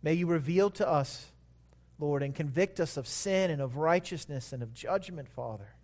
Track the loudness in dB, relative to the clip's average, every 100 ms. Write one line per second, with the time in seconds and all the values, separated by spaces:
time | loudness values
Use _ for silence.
0 | 2 2 4 2 2 4 4 2 2 2
1 | 2 -4 -12 -20 -20 -20 -20 -20 -20 -6
2 | -2 0 0 -2 -2 2 2 2 -2 -2
3 | -4 -2 2 2 2 0 -2 0 4 4
4 | 2 -8 -6 -8 -6 -8 -8 -8 -2 -2
5 | -2 -12 -12 -8 -8 -8 -12 -18